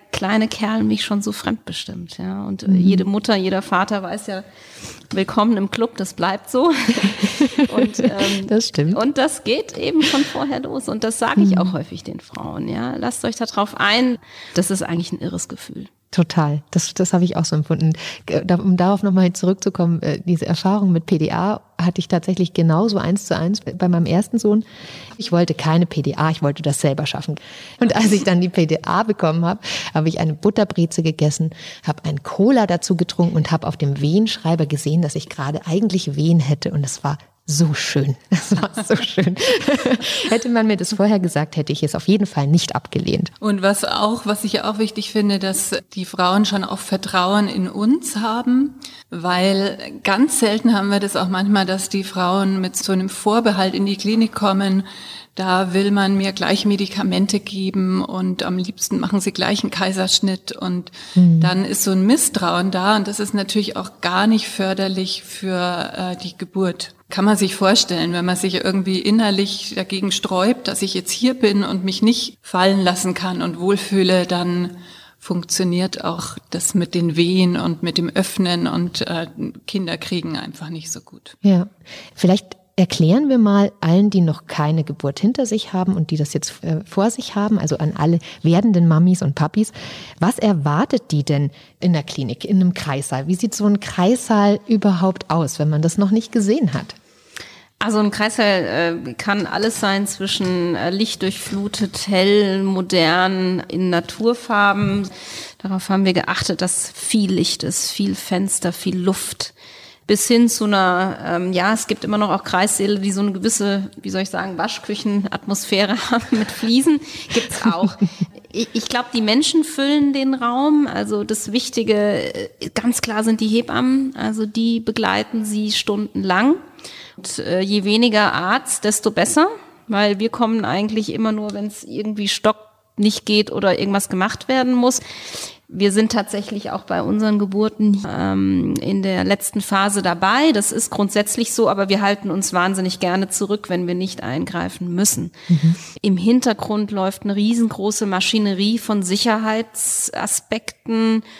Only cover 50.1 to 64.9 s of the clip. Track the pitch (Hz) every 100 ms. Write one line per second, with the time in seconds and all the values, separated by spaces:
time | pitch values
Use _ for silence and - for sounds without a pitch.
50.1 | 196 294 - 220 214 226 208 202 202 202
51.1 | - 185 185 196 202 185 190 190 196 190
52.1 | 190 180 190 196 190 185 - - 190 190
53.1 | - 214 220 233 190 190 185 196 196 196
54.1 | 226 220 - 208 196 196 190 190 - -
55.1 | - - - 185 185 190 185 202 202 190
56.1 | 196 190 196 180 208 214 202 196 196 196
57.1 | 180 196 208 - 202 190 190 185 185 -
58.1 | 185 185 180 - 180 180 - - 196 180
59.1 | 202 190 190 185 202 202 - 190 190 185
60.1 | - 196 185 - - 185 180 175 - -
61.1 | - 175 165 165 185 190 190 - 190 190
62.1 | 294 - - 175 175 190 185 190 214 196
63.1 | 208 208 208 196 214 202 - 185 - 175
64.1 | 180 214 220 - - 190 190 196